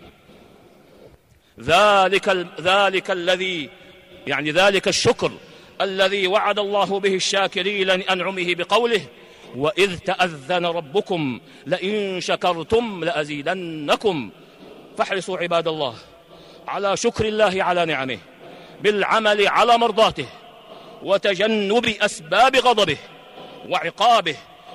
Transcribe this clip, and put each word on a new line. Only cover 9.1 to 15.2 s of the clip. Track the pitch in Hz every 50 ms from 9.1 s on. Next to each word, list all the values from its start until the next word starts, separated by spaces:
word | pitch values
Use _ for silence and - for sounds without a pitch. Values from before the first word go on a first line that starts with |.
| - - - - - - - - -
"وإذ | 123 143 156 - 170 196 196 175
تأذن | - - 175 190 - 180 180 160 143 131 143 180 175 175
ربكم | 170 165 170 160 131 165 208 202 - 190 165 151 131 117 - - - - - -
لئن | 139 175 165 180 196 214 208 202 196 185 175
شكرتم | - 196 180 - - 180 175 165 156 - 220 233 240 220 196 175 160
لأزيدنكم". | 165 160 151 156 151 147 143 139 165 185 190 175 165 160 156 143 156 202 - - 208 175 143 110 95 - - - - - - - - - - - - -
فاحرصوا | - 220 - 196 185